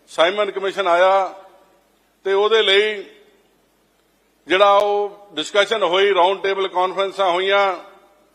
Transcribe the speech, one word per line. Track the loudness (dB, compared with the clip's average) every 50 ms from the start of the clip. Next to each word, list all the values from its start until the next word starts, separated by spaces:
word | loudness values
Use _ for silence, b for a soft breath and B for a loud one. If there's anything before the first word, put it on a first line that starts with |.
| _ _
ਸਾਈਮਨ | 0 0 0 0 2 -2 -4 -4
ਕਮਿਸ਼ਨ | -4 -6 -6 -6 -4 -2 0
ਆਇਆ | 0 2 4 4 4 4 2 0 -2 -8 -16 -20 -20 _ _ _ _ _ _ _ _ _ _ _ _ _ _ -6
ਤੇ | -2 0
ਉਹਦੇ | 0 0 2 2 0 2
ਲਈ | 2 2 2 2 0 -4 -8 -12 -16 -20 _ _ _ _ _ _ _ _ _ _ _ _ _ _ _ _ _ _ _ _ _ _ _ _ _ _
ਜਿਹੜਾ | -2 0 2 4 4 4
ਉਹ | 4 2 0 -2 -2 -4 -6 -10 -16 -20 -12 -10
ਡਿਸਕਸ਼ਨ | -8 -8 -2 0 0 0 0 0 -2 -2
ਹੋਈ, | 0 2 2 2 2 2
ਰਾਉਂਡ | 2 2 2 0 -2 -4
ਟੇਬਲ | -4 -2 -2 -4
ਕਾਨਫਰੰਸਾਂ | -4 -2 -2 -2 -2 -2 -4 -6 -4 -2 -2 -2 0
ਹੋਈਆਂ, | 0 -2 0 0 0 2 0 0 -2 -6 -12 -20 -20 -20 _ _ _ _ _ _